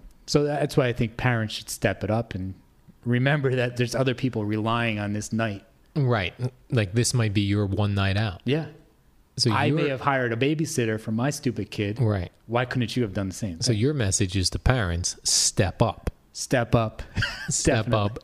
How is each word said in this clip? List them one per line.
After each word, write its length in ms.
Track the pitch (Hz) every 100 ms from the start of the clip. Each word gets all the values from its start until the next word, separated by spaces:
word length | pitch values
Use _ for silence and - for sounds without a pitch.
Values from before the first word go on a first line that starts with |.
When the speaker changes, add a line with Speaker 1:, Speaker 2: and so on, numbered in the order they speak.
| - - -
Speaker 1:
so 180 | 151
that's 340 | 147 143 147 -
why 100 | 127
I 60 |
think 240 | 117 117 -
parents 360 | 127 120 107 -
should 140 | -
step 320 | - 110 92
it 60 | 98
up 220 | 113 120
and 200 | 95 92 92 _ _ - - 120
remember 500 | 123 131 151 135 123
that 200 | 123 123
there's 180 | 123 139
other 180 | 131
people 320 | 123 131 117 104
relying 540 | 107 107 117 117 107
on 120 | 104
this 200 | 104 104
night. 300 | 113 113 98 - _ _ -
Speaker 2:
Right. 380 | 131 113 87 - 123 - -
Like, 220 | 127 98
this 200 | 110 117
might 200 | 123 110
be 80 | 101
your 240 | 101 101 101
one 300 | 98 104 98
night 220 | 98 98
out. 240 | 110 87 -
Speaker 1:
Yeah. 220 | 147 156 - - _ _ _ _ -
Speaker 2:
So 140 | 120
Speaker 1:
I 200 | 117 151
may 100 | 151
Speaker 2:
you're 60 | 147
Speaker 1:
have 100 | 131
hired 300 | 143 135 123
a 40 | 113
babysitter 600 | 139 156 156 - 113 110
for 120 | -
my 180 | 110 135
stupid 420 | 147 127 107 98
kid. 280 | - 101 113
Speaker 2:
Right. 320 | 113 101 87 - -
Speaker 1:
Why 180 | 117 123
couldn't 300 | 127 110 127
you 80 |
have 100 | 113
done 160 | 95 98
the 60 | 92
same 260 | 104 82
Speaker 2:
So 100 | -
Speaker 1:
thing? 80 | 107
Speaker 2:
your 140 | 127
message 420 | 151 101 - 98 98
is 120 | 87
to 80 | -
parents, 580 | - 127 92 85 87 -
step 580 | - - - - 92 -
up. 280 | 113 - - - _
Speaker 1:
Step 420 | - - 131 117 123
up. 260 | 110 - - - -
<laughs> 240 | - -
Speaker 2:
Step 360 | - - 123 110
Speaker 1:
Definitely. 200 | 110 101
Speaker 2:
up. 140 | 117